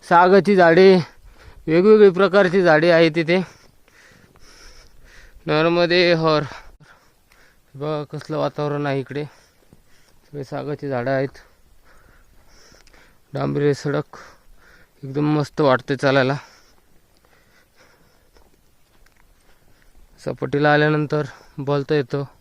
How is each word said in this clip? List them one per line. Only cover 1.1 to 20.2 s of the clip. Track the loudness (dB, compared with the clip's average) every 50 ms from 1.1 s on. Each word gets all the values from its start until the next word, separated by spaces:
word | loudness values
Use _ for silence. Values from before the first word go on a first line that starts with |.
| -12 -20 _ -20 -20 -20 -20 -20 -20 -16 -6 -2
वेगवेगळी | 0 2 4 4 6 6 6 4
प्रकारची | 4 4 0 2 2 2 2 2 2 2
झाडे | 2 4 4 4 4 4
आहेत | 4 4 2 2 0
तिथे. | -2 -2 0 -2 -2 -2 -4 -12 _ _ _ _ _ _ _ _ _ _ _ _ _ _ _ _ -20 -20 -20 -20 _ -20 -20 -20 -20 -20 -20 _ -20 -20 -20 _ -20 -20 -20 -20 -18 _
नरमध्ये | -4 -2 0 0 0 0 0 0 0 2 2 2 2 0
हर. | 0 0 0 0 0
हे | -2 -6 -12 -18 -20 -20 -20 _ -20 _ -20 _ _ _ _ _ _ _ _ _ _ _ _ _ _ _ _ -12
बघा, | -10 -8 -8 -8 -8
कसलं | -10 -14 -16 -12 -10 -8 -6
वातावरण | -6 -6 -6 -6 -8 -6 -6 -6 -6
आहे | -4 -4 -6
इकडे. | -6 -8 -10 -12 -12
सगळे | -12 _ _ _ _ _ _ _ _ -20 _ _ _ _ -20 _ _ _ _ _ _ -16 -16 -14
सागाची | -12 -12 -12 -10 -10 -12 -12 -10 -8
झाडं | -8 -6 -6 -4
आहेत. | -4 -4 -4 -6 -8 -16 -20 _ _ _ _ _ _ _ _ _ -20 -20 _ _ _ _ _ _ _ -20 _ -20 -20 -20 -20 _ -20 _ _ _ _ -20 _ _ _ _ _ _ -10
डांबरी | -8 -6 -6 -4 -2 -2 -2 -2
सडक, | -2 -6 -6 -6 -6 -8 _ -16 -20 -20 -20 -20 _ _ -20 -20 -20 _ _ _ _ -20 _ _ _ -18
एकदम | -10 -6 -4 -2
मस्त | -2 -2 -2 -4 -6 _ -2
वाटते | 0 0 0 0 -2 -6 -8
चालायला. | -4 -2 0 0 0 0 0 -4 -6 -10 -18 _ _ _ _ _ _ _ _ _ _ _ _ _ _ _ _ _ _ _ _ _ _ _ _ _ _ _ _ _ _ _ _ _ _ _ _ _ _ _ _ _ _ _ _ _ _ _ _ _ _ _ _ _ _ _ _ _ _ _ _ -20 _ _ _ _ _ _ _ _ -20 -20 _ _ _